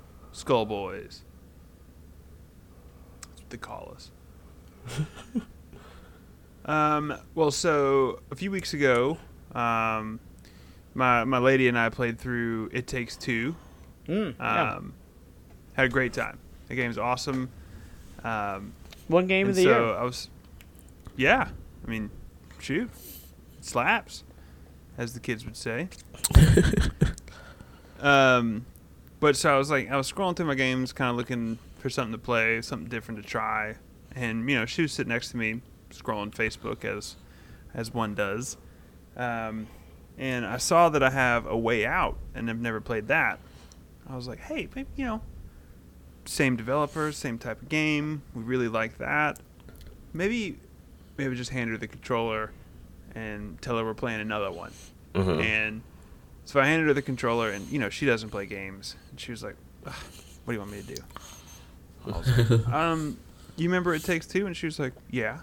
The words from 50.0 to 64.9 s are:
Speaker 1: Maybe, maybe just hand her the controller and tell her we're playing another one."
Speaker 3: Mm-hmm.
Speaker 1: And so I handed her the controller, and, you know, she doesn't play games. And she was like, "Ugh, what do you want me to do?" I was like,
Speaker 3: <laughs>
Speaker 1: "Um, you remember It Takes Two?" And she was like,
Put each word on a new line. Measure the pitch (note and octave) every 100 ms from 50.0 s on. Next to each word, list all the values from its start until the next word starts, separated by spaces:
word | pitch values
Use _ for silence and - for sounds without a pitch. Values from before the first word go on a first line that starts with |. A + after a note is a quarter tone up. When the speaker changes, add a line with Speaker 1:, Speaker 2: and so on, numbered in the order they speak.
| -
Speaker 1:
Maybe, | D#3 F#3+ A#3 G3 - - - - - - -
maybe | C#3 B2
just | A#2+
hand | C3 A#2
her | A2
the | A2
controller | - - A#2 A2+ A2 G#2+ - - - - - - A2+
and | A2 G#2 G#2 E2
tell | - A#2
her |
we're | A2+
playing | A2 B2+ A2
another | G#2+ G#2+ G2
one." | E2+ F2 - - - - F#2
Speaker 3:
Mm-hmm. | F#2 D#2
Speaker 1:
And | A2 A2 G#2+ A2 - - - - - - -
so | C#3+
I | C3+
handed | D#3+ D#3
her |
the | C#3+
controller, | C#3 B2+ B2 A#2 A2+
and, | G2+ F2
you | D3
know, | G#2
she | - C#3+
doesn't | A2+ A2
play | G2+ G2+
games. | G2 G2 G2 - - -
And | -
she | -
was | A2+
like, | G#2+ - - - -
"Ugh, | - - - - - -
what |
do |
you | A2+
want | G2+
me | G#2
to | - -
do?" | - - - - - - - - - - -
I | -
was | B2+ A#2+ A2+
like, | A#2 A2+
Speaker 3:
<laughs> |
Speaker 1:
"Um, | C#3 E3 D#3+ D3+ - - - - -
you | E3+
remember | F3+ F3+ D#3
It |
Takes | - E3 -
Two?" | F#3+ G3+
And | E3
she | D#3+
was | D3+
like, | C3